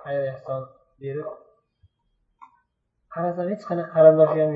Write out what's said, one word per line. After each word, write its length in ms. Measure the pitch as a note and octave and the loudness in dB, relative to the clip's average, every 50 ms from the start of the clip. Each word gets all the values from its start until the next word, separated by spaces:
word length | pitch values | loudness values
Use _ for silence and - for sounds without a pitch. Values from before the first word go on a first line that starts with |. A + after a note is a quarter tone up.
| - | -10
xayr 200 | D3 C#3 C#3 C#3 C3+ | -8 -8 -6 -6 -6
ehson 300 | C3 - - - C3+ C3+ C3 - - _ _ _ _ _ | -8 -12 -12 -12 -10 -10 -10 -14 -20 _ _ _ _ _
berib, 280 | C3+ C#3 C3+ D3+ D3+ - - - - _ _ _ _ _ _ _ _ _ _ _ _ _ _ _ _ _ _ _ - - _ _ _ _ _ _ _ _ _ _ _ _ | -14 -12 -12 -10 -12 -12 -16 -18 -20 _ _ _ _ _ _ _ _ _ _ _ _ _ _ _ _ _ _ _ -20 -20 _ _ _ _ _ _ _ _ _ _ _ _
qarasam 340 | - E3 E3+ F3 F3 F3 F3 F3+ | -12 -8 -8 -6 -6 -6 -6 -8
hech 140 | G#3 G3 - - | -8 -8 -8 -8
qanday 200 | F3 E3+ E3 - - | -8 -8 -8 -6 2
qarindoshi 440 | E3 D#3+ D#3+ D#3 D#3 D#3 D3+ D3+ D#3 | 6 8 8 8 8 4 2 4 0
ham 120 | D#3 D#3 D3+ | -2 -2 -2